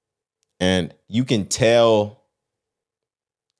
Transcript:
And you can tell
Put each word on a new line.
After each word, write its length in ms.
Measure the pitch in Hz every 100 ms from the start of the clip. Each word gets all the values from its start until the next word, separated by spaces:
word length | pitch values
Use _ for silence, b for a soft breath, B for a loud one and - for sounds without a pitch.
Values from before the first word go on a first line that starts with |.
| _ _ _ _ _ -
And 340 | 90 92 78 - -
you 160 | 110 127
can 220 | 113 92
tell 720 | - 117 117 117 107 104 - _ _ _ _ _ _ _ _ _ _ _ _ _